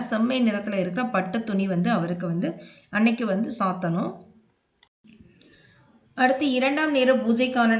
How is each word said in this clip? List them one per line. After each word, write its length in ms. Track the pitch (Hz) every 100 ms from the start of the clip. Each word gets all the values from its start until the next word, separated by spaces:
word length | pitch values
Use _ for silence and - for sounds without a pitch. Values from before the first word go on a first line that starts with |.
| -
செம்மை 300 | 220 233 262 233
நிறத்துல 320 | 202 202 196
இருக்கிற 220 | 180 180 240 190
பட்டு 220 | 180 233 226
துணி 160 | 196 196
வந்து 180 | 175 208 208
அவருக்கு 280 | 170 175 175
வந்து 180 | 170 285 - - - - 202
அன்னைக்கு 280 | 233 226 220
வந்து 180 | 190 233 -
சாத்தணும். 500 | 190 180 175 170 - - - _ _ _ _ _ _ _ _ - - _ _ _ _ _ _ _ _ -
அடுத்து 280 | 262 269 294 254
இரண்டாம் 360 | 269 285 311 277
நேர 140 | 254 262
பூஜைக்கான 540 | 220 233 254 254 226